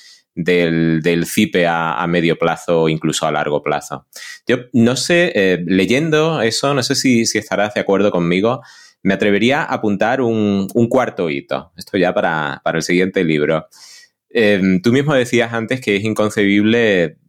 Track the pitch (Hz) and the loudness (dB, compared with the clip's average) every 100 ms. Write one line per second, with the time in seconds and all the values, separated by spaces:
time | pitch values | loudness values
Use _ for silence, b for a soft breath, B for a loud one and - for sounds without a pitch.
0 | B B B - 85 87 85 82 82 80 | B B B -6 -2 0 2 0 0 0
1 | 82 85 82 - 107 92 85 82 82 64 | 0 0 -2 0 0 0 0 0 -2 -4
2 | 87 87 82 80 85 80 - 82 80 80 | -2 0 0 0 -2 -2 -2 0 0 0
3 | 80 76 80 76 76 71 71 73 - 69 | -4 -4 -2 -2 -2 -4 -2 -6 -6 -14
4 | - B B B - 123 - 123 113 131 | -16 B B B -4 -4 -2 0 2 0
5 | - 175 175 107 95 90 87 95 95 123 | 0 2 2 2 2 0 0 0 2 0
6 | 160 151 160 156 113 - 139 143 123 135 | 0 0 0 0 -2 -2 -2 -2 -2 -2
7 | 131 117 113 107 - 92 104 107 95 98 | 2 2 0 -4 -4 -2 -2 -2 0 2
8 | 101 90 85 87 110 131 B B B B | 2 0 0 0 0 -2 B B B B
9 | - 170 208 202 196 143 - 127 107 98 | -2 0 2 2 2 0 -2 -4 -2 0
10 | 110 135 120 113 104 98 95 117 120 127 | 0 0 0 0 0 0 -2 0 2 2
11 | 113 - 85 69 - 67 - - - 98 | 0 -2 -4 -4 -6 -8 -8 -18 -6 0
12 | 90 92 92 80 73 69 - 80 80 87 | 0 2 0 -2 -4 -4 -4 -2 0 0
13 | 95 95 82 78 73 80 - B B B | 0 0 0 2 0 -2 -4 B B B
14 | B _ _ 120 104 101 95 92 117 131 | B _ _ 0 2 2 2 2 2 0
15 | 143 139 123 117 117 117 113 131 - 101 | 2 0 2 0 0 -4 -4 -4 -2 -2
16 | 107 107 107 - 101 101 107 117 113 95 | 0 0 0 2 2 4 4 2 4 2
17 | 82 - | 0 -4